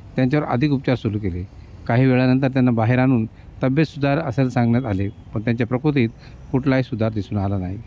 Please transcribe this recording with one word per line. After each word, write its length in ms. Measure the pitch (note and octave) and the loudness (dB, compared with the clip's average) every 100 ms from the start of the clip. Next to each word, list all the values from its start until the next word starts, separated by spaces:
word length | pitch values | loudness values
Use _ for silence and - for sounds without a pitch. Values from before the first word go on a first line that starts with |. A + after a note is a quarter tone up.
| - - | -8 0
त्यांच्यावर 300 | B2+ D3+ - | 2 2 0
अधिक 260 | B2 D3+ | 0 2
उपचार 240 | C3+ C3+ B2 | 0 0 -2
सुरू 240 | A#2 G2+ | -2 -2
केले. 240 | G2+ F2 F#2 - - - - | -4 -6 -8 -14 -20 -10 -2
काही 180 | A#2+ C3+ | 2 4
वेळानंतर 420 | B2+ B2+ C3 C3+ | 4 4 2 2
त्यांना 240 | C3 B2+ | 2 2
बाहेर 280 | A#2 A2+ B2+ | 2 2 2
आणून 260 | C3 B2+ A2 - - - | 4 2 0 -6 -20 -4
तब्येत 220 | C3 C3+ D#3 | 0 2 0
सुधार 320 | - C#3 C#3 | 0 -2 0
असल्याचे 340 | D#3+ B2 C3 | -2 0 0
सांगण्यात 340 | B2 A#2 A#2 C3 | 2 2 2 0
आले, 240 | F#2+ G2 | -2 -4
पण 320 | - - G#2+ | -6 -10 -6
त्यांच्या 260 | A2 A#2 A#2 | -2 -2 -2
प्रकृतीत 420 | B2+ D3+ C#3+ A2+ - - - - | -2 0 2 0 -2 -18 -20 -4
कुठलाही 320 | C3+ C3+ C3 | -2 2 0
सुधार 280 | B2 G#2+ A2 | 0 -2 -2
दिसून 260 | A2 F#2+ G#2 | -2 -4 -2
आला 200 | G2 G2 | -2 -2
नाही. 200 | F2+ G2 | -4 -8